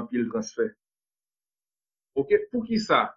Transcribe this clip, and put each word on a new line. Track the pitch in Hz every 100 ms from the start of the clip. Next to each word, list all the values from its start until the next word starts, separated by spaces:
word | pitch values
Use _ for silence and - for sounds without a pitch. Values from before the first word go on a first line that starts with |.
anpil | 117 123 113
transfè, | 113 110 - 226 - _ _ _ _ _ _ _ _ _ _ _ _ _ -
oke. | - 415 -
Poukisa | 247 226 220 - 139 107